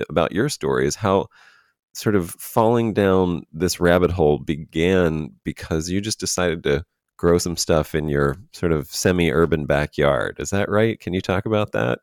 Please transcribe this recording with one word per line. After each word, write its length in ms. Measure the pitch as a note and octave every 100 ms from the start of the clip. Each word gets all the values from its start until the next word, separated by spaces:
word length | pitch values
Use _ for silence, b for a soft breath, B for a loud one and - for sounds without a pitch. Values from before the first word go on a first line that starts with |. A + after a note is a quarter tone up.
| -
about 220 | D#2 D#2
your 160 | F2+ C#3+
story 360 | - C#2 B1+
is 120 | C#2+ -
how 320 | G#2 F#2+ - b b b b b _
sort 220 | - - G2+
of 140 | E2+
falling 600 | - - A#2+ A2+ A#2+ A2+
down 540 | G2 G2 F#2+ F#2 E2+ -
this 260 | D#2 F2+ -
rabbit 320 | F2 F2+ F2
hole 280 | F2 D2+ D2
began 920 | C#2+ D2+ D#2 D#2+ E2+ F#2 E2+ D#2 D2 -
because 440 | - - - E2 D#2+
you 120 | F#2+
just 180 | G#2+ -
decided 460 | F#2 - F2+ E2
to 200 | D2+ C#2+ - _ _ -
grow 220 | E2+ F2
some 180 | F2 E2
stuff 380 | - D#2+ D2+
in 140 | D#2 D2+
your 280 | C#2+ C#2+ E2+ B2+
sort 200 | - F2
of 160 | D#2 C2
semi-urban 760 | - G2 F2+ E2 C#2 D#2+ D#2
backyard. 720 | C#2 C#2+ D2 - C#2+ C2 G1+ -
Is 120 | C#2
that 180 | G2 G2+
right? 300 | G2+ A2+ -
Can 140 | -
you 60 | F#2
talk 260 | F#2+ F#2+ A2
about 240 | G#2+ G#2
that? 280 | G#2+ A#2 -